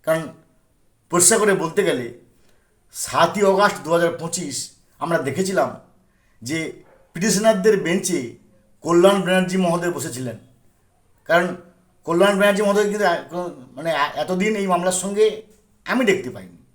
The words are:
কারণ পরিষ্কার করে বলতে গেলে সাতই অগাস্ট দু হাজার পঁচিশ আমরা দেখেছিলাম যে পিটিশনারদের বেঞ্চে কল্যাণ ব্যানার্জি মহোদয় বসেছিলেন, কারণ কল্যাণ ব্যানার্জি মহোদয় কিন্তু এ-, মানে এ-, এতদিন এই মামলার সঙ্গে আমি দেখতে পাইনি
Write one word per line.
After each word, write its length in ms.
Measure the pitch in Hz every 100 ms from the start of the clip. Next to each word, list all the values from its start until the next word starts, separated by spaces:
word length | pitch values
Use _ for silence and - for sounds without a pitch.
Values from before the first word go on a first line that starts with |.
| -
কারণ 180 | 160 160 - _ _ _ _ _ _ _
পরিষ্কার 260 | 175 180 220
করে 120 | 208 185
বলতে 180 | 160 196 175
গেলে 180 | 135 117 - _ _ _ _ _ _ _ -
সাতই 380 | - 135 170 208 196
অগাস্ট 260 | 190 208 - 151
দু 40 | 170
হাজার 160 | 170 170
পঁচিশ 340 | 165 - 151 131 - _ _ _
আমরা 140 | 151 165 135
দেখেছিলাম 420 | 151 190 185 127 - _ _ _ _ _ _
যে 180 | 113 160 160 - - _ _
পিটিশনারদের 640 | 165 214 180 220 208 202 196 160
বেঞ্চে 340 | - - - 117 - _ _ _ _ 151
কল্যাণ 320 | 170 180 202 175
ব্যানার্জি 320 | 185 180 185 180
মহোদয় 280 | 170 175 147
বসেছিলেন, 400 | 143 123 127 107 - _ _ _ _ _ _ _ -
কারণ 180 | 170 180 185 - _ _ _ -
কল্যাণ 280 | 170 196 196
ব্যানার্জি 220 | 202 202 208
মহোদয় 220 | 202 208
কিন্তু 140 | 208 196
এ-, 100 | 170 - 170 175 147 127 131
মানে 120 | 165 151
এ-, 100 | 147 135
এতদিন 280 | 151 180 208 214
এই 60 | 196
মামলার 240 | 175 185 185
সঙ্গে 220 | 196 202 214 - - _ _ _ -
আমি 180 | 220 233
দেখতে 180 | 185 123 101
পাইনি 240 | 92 85 _